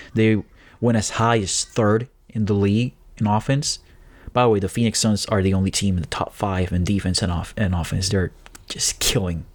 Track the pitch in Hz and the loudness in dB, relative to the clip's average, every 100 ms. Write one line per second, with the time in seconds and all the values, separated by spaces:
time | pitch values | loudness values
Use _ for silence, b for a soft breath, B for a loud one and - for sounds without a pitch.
0 | B 110 110 107 - b b b 117 113 | B 0 2 2 -2 b b b 0 0
1 | - - 113 117 92 - - - 107 110 | 0 0 2 2 0 -4 -4 0 2 2
2 | 123 _ _ 113 107 101 98 107 127 - | -2 _ _ -4 0 2 2 2 0 -6
3 | - - 107 107 - 139 151 - B B | -16 -4 0 0 0 -2 -2 -8 B B
4 | B B B 123 123 104 92 - 113 - | B B B 2 4 4 0 0 0 2
5 | 113 101 - 107 95 95 95 - 98 90 | 0 0 0 2 2 2 0 0 0 -2
6 | - - - - 104 92 90 87 95 101 | -2 -6 -6 -4 -2 0 0 0 0 0
7 | 92 87 95 87 - - 101 90 80 98 | 0 -2 -2 -2 -4 -2 -2 0 -2 -2
8 | 92 98 87 - - - - - - - | 0 0 -2 -6 -20 -20 -14 -6 -4 -2
9 | - 123 90 82 - | -2 0 -2 -6 -8